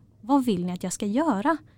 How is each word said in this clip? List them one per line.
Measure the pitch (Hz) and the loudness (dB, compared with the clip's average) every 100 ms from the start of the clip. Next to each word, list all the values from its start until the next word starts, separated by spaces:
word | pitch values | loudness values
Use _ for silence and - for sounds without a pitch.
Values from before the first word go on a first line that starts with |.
| _ _ | _ _
Vad | 214 277 247 | 0 2 2
vill | 180 175 | 0 -2
ni | |
att | 180 | -4
jag | 180 | -6
ska | - 202 | -4 -2
göra? | 226 330 196 277 320 - | 0 0 0 0 -2 -6